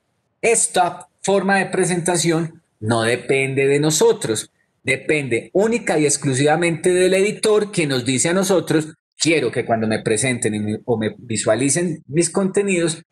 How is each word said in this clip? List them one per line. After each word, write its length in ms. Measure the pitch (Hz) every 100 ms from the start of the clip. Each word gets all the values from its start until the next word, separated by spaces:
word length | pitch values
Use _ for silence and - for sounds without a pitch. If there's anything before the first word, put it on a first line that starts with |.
| _ _ _ _
Esta 680 | 220 220 - 185 175 - - _
forma 360 | - 196 190 196
de 100 | 185
presentación 960 | 196 175 180 165 175 165 160 160 - _ _
no 240 | 107 117
depende 640 | 113 123 - 139 135 135 139
de 120 | 143
nosotros, 720 | 151 151 226 - 120 107 - _ _ _
depende 640 | 135 131 - 151 131 113 -
única 460 | 180 220 233 - 165
y 60 | 147
exclusivamente 880 | - 143 127 147 160 170 160 180
del 200 | 180 185
editor 580 | 190 208 - 220 208 202
que 140 | 175 147
nos 180 | 131 120
dice 240 | 127 165
a 40 |
nosotros, 600 | 185 190 180 156 156 156 - _ -
"Quiero 320 | 156 156 117
que 140 | 123 117
cuando 220 | 113 110
me 120 | 107
presenten 560 | 110 107 131 120 110 104
y 40 |
me, 200 | 104 107 -
o 120 | 113
me 180 | 107 -
visualicen 840 | 123 107 113 110 139 165 175 156 -
mis 220 | 151 165
contenidos, 720 | 202 190 202 202 175 165 160 -